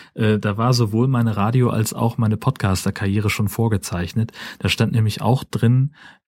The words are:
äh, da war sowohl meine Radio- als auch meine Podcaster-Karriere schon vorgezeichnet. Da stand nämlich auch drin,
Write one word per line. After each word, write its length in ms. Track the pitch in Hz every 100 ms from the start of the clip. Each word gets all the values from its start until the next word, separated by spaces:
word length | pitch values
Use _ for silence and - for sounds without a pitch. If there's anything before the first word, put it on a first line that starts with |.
| -
äh, 240 | - 107 107
da 180 | 104 101
war 160 | 120
sowohl 360 | 123 110 110 131
meine 280 | 123 117 101
Radio- 340 | 104 131 120
als 220 | 107 107
auch 240 | - 117 120
meine 200 | 110 107
Podcaster-Karriere 920 | 135 - 98 92 98 - 98 104 104
schon 200 | - 104
vorgezeichnet. 800 | - 113 98 - 87 87 110 113 - - -
Da 80 | 98
stand 240 | - 117
nämlich 280 | 113 110 -
auch 220 | 104 131
drin, 500 | - 107 117 127 143 - - _